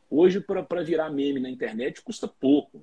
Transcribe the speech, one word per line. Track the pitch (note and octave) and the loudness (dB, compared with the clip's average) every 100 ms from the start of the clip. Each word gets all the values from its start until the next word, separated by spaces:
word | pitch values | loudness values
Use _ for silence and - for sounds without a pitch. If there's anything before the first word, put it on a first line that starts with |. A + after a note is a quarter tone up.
| - | -2
Hoje, | C#3+ F#3 F#3+ | 4 4 4
pra, | - F#3 | -2 -6
pra | F3+ F3 | -4 -4
virar | D#3+ D#3 D#3 | -2 -2 0
meme | C#3 C#3+ C#3 | -2 -2 -2
na | B2+ | -4
internet, | B2+ A#2+ A2 C#3 - | -6 -6 -4 -6 -8
custa | - - A#3 | -12 -10 -10
pouco. | - C3+ C#3+ - - | -2 4 4 2 -18